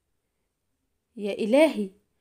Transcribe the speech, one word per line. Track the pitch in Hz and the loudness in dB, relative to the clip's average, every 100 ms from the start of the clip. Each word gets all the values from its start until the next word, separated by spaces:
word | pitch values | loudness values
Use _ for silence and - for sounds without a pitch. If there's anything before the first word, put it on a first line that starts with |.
| _ _ _ _ _ _ _ _ _ _ _ 233 | _ _ _ _ _ _ _ _ _ _ _ -10
"يا | 202 | -8
إلهي، | - 214 269 311 214 190 - _ _ | -6 0 4 4 2 -8 -12 _ _